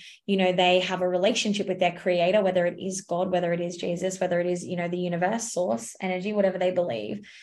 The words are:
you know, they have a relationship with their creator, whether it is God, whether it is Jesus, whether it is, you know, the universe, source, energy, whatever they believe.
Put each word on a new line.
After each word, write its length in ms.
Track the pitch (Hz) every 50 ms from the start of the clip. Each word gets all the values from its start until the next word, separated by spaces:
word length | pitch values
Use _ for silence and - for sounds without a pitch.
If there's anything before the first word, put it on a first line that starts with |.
| - - - - _
you 120 | - 196
know, 160 | 190 185 185 185
they 260 | 180 180 180 180 185
have 200 | 180 180 190 180
a 80 | 185 180
relationship 580 | 180 175 180 214 226 - - 214 202 202 196
with 140 | - 185 180
their 160 | 180 175 170
creator, 440 | - - 190 180 175 170 175 190 214 196
whether 240 | 185 185 185 175
it 120 | 175 175 -
is 220 | - 190 185 190
God, 320 | - - 175 170 185 190 180
whether 200 | 180 175 170 175
it 80 | 170
is 180 | 175 175 180 175
Jesus, 420 | 180 180 175 170 185 190 185 -
whether 180 | 185 180 175 175
it 60 | 175
is, 180 | 180 180 175 180
you 120 | - 180
know, 120 | 175 170 175
the 100 | 175 180
universe, 540 | 180 175 175 170 175 185 220 233 226 - -
source, 440 | 180 180 196 226 226 - - - -
energy, 340 | - 185 185 185 185 214 214
whatever 240 | 208 196 190 185 185
they 120 | 180 185
believe. 560 | 180 180 175 139 120 110 104 - - - - - - -